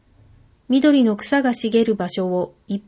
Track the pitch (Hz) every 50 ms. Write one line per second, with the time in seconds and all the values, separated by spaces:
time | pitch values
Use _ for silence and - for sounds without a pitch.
0 | _ _ _ _ _ _ _ _ _ _ _ _ _ - 254 269 285 302 285 269
1 | 240 220 208 208 - - 285 277 262 247 226 - 233 220 226 226 226 226 214 202
2 | 180 185 - 196 185 185 180 180 175 - - _ _ - 196 202 -